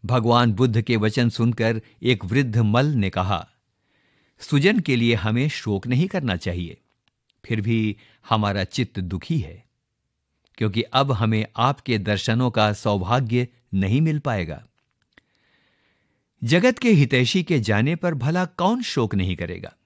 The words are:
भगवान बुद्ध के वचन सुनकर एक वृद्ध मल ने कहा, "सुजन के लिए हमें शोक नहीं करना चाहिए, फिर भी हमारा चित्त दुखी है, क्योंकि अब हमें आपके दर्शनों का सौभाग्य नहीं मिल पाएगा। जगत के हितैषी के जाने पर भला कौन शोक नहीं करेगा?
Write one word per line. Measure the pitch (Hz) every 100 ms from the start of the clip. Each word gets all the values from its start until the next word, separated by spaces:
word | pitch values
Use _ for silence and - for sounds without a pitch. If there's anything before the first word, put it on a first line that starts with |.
भगवान | 98 127 113 120 120
बुद्ध | 101 127 113
के | 110 117
वचन | 110 117 120
सुनकर | - 117 110 113 113 - _
एक | 120 123
वृद्ध | 90 120 131 110
मल | 110 113 147
ने | 135 95
कहा, | 92 92 95 - _ _ _ _ _ _ _ _ _
"सुजन | - 147 170 226
के | 156 123
लिए | 117
हमें | 113 107 113 147
शोक | - - 101 117
नहीं | 127 185
करना | 190 131 90
चाहिए, | - 87 85 - _ _ _ _ _ _
फिर | - 110
भी | 104 113 110 98 _ _ -
हमारा | 110 104 98
चित्त | 92 - 123 -
दुखी | 90 92 - 160
है, | 76 90 _ _ _ _ _ _ _ _ _
क्योंकि | - 107 101
अब | - 127 139
हमें | 113 113 110 110 -
आपके | 123 143 - 113
दर्शनों | 92 101 - 113 127
का | 110 107
सौभाग्य | 104 - 104 90 123 120 120 120 _ _
नहीं | 95 95 123
मिल | 160 151
पाएगा। | 143 107 80 76 - _ _ _ _ _ _ _ _ _ _ _ _ _ _ _ _ _
जगत | 117 165 240 247
के | 240
हितैषी | 185 135 127 123 190
के | 175 151
जाने | 104 104 131 170
पर | 175
भला | 151 127 175
कौन | 180 - 180 247
शोक | 233 - 110
नहीं | 101 92 87
करेगा? | 87 90 92 _